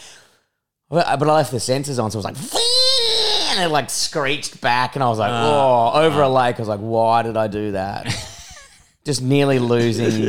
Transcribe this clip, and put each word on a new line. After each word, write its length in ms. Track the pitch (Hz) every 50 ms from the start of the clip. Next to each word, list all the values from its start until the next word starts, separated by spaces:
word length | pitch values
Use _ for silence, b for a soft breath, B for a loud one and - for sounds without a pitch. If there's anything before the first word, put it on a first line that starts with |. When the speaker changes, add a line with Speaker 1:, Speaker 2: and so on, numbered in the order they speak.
| B B B B B B B B B B B B B _ _ _ _ _
Speaker 1:
but, 300 | 143 170 165 - 127 135
but 100 | 147 151
I 60 | 151
left 160 | 156 143 113
the 80 | 131 113
sensors 440 | - - 127 139 143 147 135 120
on, 80 | 110 107
so 80 | 98 110
it 60 | 92
was 0 |
like, 1300 | - - 135 175 277 - - 466 480 494 508 508 523 523 508 466 453 453 453 440 427 415 392 320 302
and 100 | 262 202
it, 60 | 180 165
like, 220 | 151 147 127 -
screeched 720 | - - - - - 160 139 135 147 147 - - - -
back. 320 | - 127 120 123 127 123 -
And 80 | 139 135
I 40 | 120
was 80 | 113 107
like, 120 | 107 107
Speaker 2:
Uh, 40 | 120
Speaker 1:
"Oh," 560 | 117 117 151 147 143 139 131 123 120 117 117 -
over 280 | 151 160 160 147 147
a 40 | 143 135
Speaker 2:
uh. 20 |
Speaker 1:
lake. 240 | 131 131 123 123 113
I 20 | -
was 80 | 117 104
like, 120 | 107 104
"Why 420 | 110 113 113 113 113 113 113 117
did 140 | 117 117 110
I 120 | 110 110 107
do 240 | 98 104 107 107
that?" 340 | 98 95 92 98 - - -
Speaker 2:
<laughs> 1000 | - - - - - - - - - 698 587 571 - - _ _ _ _ _ _
Speaker 1:
Just 160 | 151 139 117
nearly 360 | 127 127 139 143 143 139 135 127
losing 680 | 120 120 120 120 117 117 110 110 117 110 110 110 -